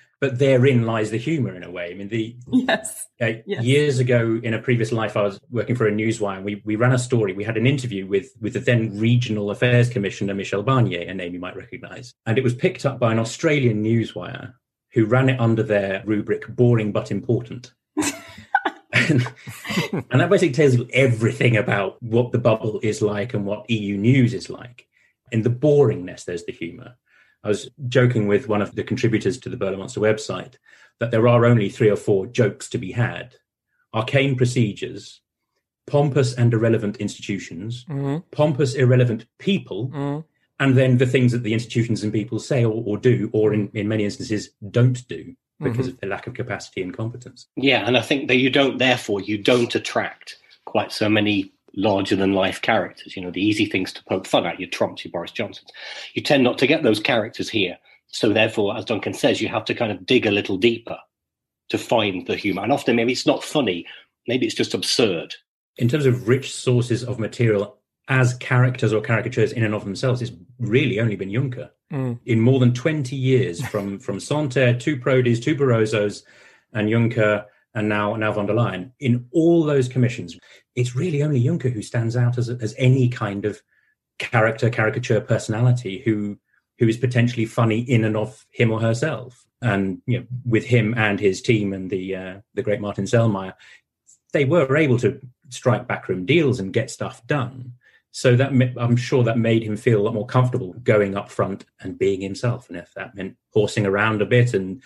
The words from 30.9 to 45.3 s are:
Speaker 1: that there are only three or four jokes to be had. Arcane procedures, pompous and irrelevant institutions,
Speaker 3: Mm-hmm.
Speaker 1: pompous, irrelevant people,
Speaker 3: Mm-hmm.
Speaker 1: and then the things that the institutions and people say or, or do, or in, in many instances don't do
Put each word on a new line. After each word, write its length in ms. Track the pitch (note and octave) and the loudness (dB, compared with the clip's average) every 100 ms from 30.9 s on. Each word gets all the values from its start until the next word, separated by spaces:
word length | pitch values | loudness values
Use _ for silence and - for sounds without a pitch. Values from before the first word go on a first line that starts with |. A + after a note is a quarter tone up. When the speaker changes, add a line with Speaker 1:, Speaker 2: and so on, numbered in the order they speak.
| _ | _
Speaker 1:
that 120 | A#2 | -2
there 160 | A2+ A#2+ | 2 6
are 180 | A#2+ A#2+ | 6 6
only 240 | A#2 G2 | 6 4
three 200 | - G#2+ | 2 2
or 60 | G2+ | 4
four 300 | - G2 F#2+ | 2 0 0
jokes 400 | - G#2+ - - | 2 0 0 -8
to 80 | B2+ | -8
be 140 | F#2 | -6
had. 440 | A#2 G#2 F2 - _ _ _ _ _ _ | -2 -2 -2 -12 _ _ _ _ _ _
Arcane 420 | A2 A2+ C3+ C#3 B2 | -6 -2 0 0 0
procedures, 840 | B2 C3 G#2 F#2+ - - - - _ _ _ _ _ _ - | 0 0 -2 -2 -10 -12 -18 -20 _ _ _ _ _ _ -2
pompous 480 | C#3+ D3 C3 B2 | 0 2 2 0
and 200 | - A#2+ | 2 2
irrelevant 440 | A2+ A2+ A2 G#2 G2+ | 4 2 2 -2 -4
institutions, 880 | G2+ - - F#2+ - E2 G#2+ A#2+ - | -8 -8 -6 -6 -6 -10 -10 -12 -10
Speaker 3:
Mm-hmm. 280 | C#3 C#3 D3+ - | -6 -4 -6 -6
Speaker 1:
pompous, 420 | - D3+ D3 C#3 C3 | 0 0 2 -2 2
irrelevant 500 | B2 B2+ B2 - - _ | 4 4 4 0 -8 _
people, 480 | - G3 - F#2+ A#2+ | -2 -2 -2 -8 -6
Speaker 3:
Mm-hmm. 300 | D3+ C#3+ D3 - _ _ - | -6 -6 -6 -10 _ _ -2
Speaker 1:
and 160 | C#3 C3 | 2 4
then 200 | C3 B2 | 4 4
the 80 | B2+ | 4
things 260 | C3+ B2 | 4 2
that 120 | A#2+ | 2
the 100 | G#2+ | -2
institutions 500 | A2+ - A#2+ A2+ G2+ | -2 -2 -2 0 -2
and 80 | G#2+ | -2
people 280 | G#2+ G#2 A2 | -2 -4 -8
say 260 | - C#3 A#2 | -2 0 2
or, 180 | A2 A#2+ | 0 -4
or 120 | G#2 | 0
do, 320 | B2+ G2+ G#2 | 2 2 2
or 200 | A2 G#2+ | 2 2
in, 160 | G#2+ G2 | 2 -2
in 140 | A2 G#2 | -4 -2
many 160 | A2 G#2 | 0 -2
instances 440 | - B2 G#2+ F2 _ G2+ | -4 -6 -6 -6 _ -4
don't 360 | A#2 B2+ B2 - | 2 4 2 -6
do 280 | - - | -14 -14